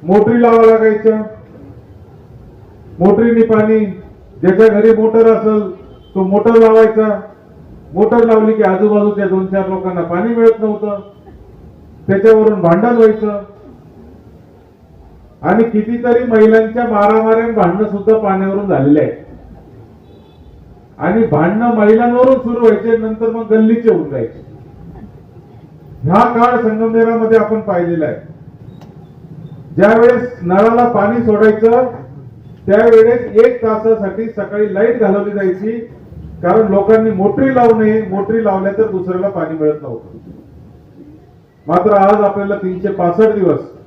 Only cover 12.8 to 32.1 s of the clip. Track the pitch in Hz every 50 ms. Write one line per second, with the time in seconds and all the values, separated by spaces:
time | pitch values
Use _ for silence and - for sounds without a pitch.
12.8 | 214 240 240 226 226 214 214 214 214 208 208 202 190 - - - - - - -
13.8 | - - - - - - - - - - - - - - _ - _ _ _ _
14.8 | _ _ - - - - - - - - - _ - 151 196 220 226 226 214 214
15.8 | 214 220 240 240 240 240 233 240 254 233 226 220 214 220 220 226 220 220 220 240
16.8 | 240 220 214 202 202 208 214 220 220 220 226 233 226 233 226 214 190 175 180 202
17.8 | 214 196 185 202 196 214 220 220 214 202 190 190 190 196 196 196 208 196 175 135
18.8 | 135 143 147 151 131 - - - - - - - - - - - - - - -
19.8 | - - - - - - - - - - - - - - - - - - - -
20.8 | - _ - - 139 170 196 226 226 - 151 143 156 180 202 220 233 240 220 214
21.8 | 208 208 220 226 240 240 240 247 254 269 262 - - 226 233 226 233 220 208 -
22.8 | - 233 226 220 220 220 220 214 226 226 226 226 226 208 214 220 220 220 226 233
23.8 | 233 226 190 165 151 143 135 127 113 - - - - - - - - - - -
24.8 | - - - - - - - - - - - - - - - - - - - -
25.8 | - - - - - 143 175 208 247 240 240 226 233 247 247 226 226 220 214 214
26.8 | 226 226 220 226 226 226 233 226 220 220 226 220 208 - 220 214 202 202 190 175
27.8 | 170 170 170 160 156 127 110 - - - - - - - - - - - - -
28.8 | - - - - - - - - - - - - - - - - - - - -
29.8 | 185 208 226 226 233 240 240 233 247 - - - 180 175 180 196 208 226 233 240
30.8 | 247 240 226 208 196 208 233 240 - 220 208 202 214 214 214 214 214 226 233 247
31.8 | 262 240 - - - -